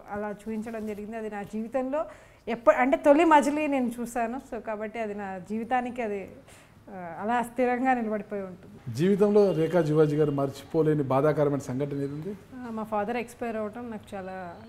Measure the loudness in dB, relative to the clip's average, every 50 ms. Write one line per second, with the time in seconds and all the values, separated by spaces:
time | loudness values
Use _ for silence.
0 | -12 -10 -8 -6 -6 -6 -8 -8 -8 -8 -6 -6 -6 -6 -8 -8 -6 -6 -6 -8
1 | -8 -8 -8 -8 -8 -8 -8 -8 -10 -8 -6 -8 -6 -4 -2 -2 -2 0 -2 -2
2 | -4 -4 -8 -16 -20 -20 -20 -14 _ -6 -6 -4 -4 -6 -4 -2 0 0 0 2
3 | 4 4 6 6 6 6 6 4 4 2 0 -2 -2 -2 0 0 -2 -2 -4 -6
4 | -10 -8 -4 -4 -4 -4 -6 -8 -10 -12 -12 -10 -8 -8 -8 -8 -8 -8 -6 -6
5 | -6 -6 -6 -8 -8 -8 -10 -10 -8 -6 -6 -6 -2 -2 -2 -2 -2 -2 -6 -6
6 | -4 -4 -4 -6 -8 -10 -14 -18 -20 -20 -20 -20 -20 -20 -20 -20 -20 -16 -14 -12
7 | -12 -10 -10 -6 -4 -2 0 0 -2 -2 0 0 2 2 2 2 2 2 2 2
8 | 2 -2 -2 -4 -4 -6 -8 -8 -8 -8 -12 -16 -18 -20 -20 -14 -10 -8 -2 2
9 | 4 4 6 6 6 8 8 8 8 8 6 4 2 4 4 4 4 6 6 6
10 | 6 6 6 4 4 4 4 2 0 -2 -2 -8 -10 -2 2 4 4 4 4 4
11 | 2 4 4 4 4 4 4 4 4 4 2 0 -2 -4 -4 -4 -2 -2 -2 -4
12 | -4 -4 -6 -8 -8 -8 -10 -10 -14 -18 -16 -14 -12 -10 -8 -8 -6 -4 -2 -2
13 | -2 -2 -2 -4 -6 -8 -8 -8 -6 -6 -4 -4 -6 -6 -8 -10 -10 -10 -10 -12
14 | -12 -12 -10 -10 -10 -10 -10 -10 -10 -12 -12 -14 -16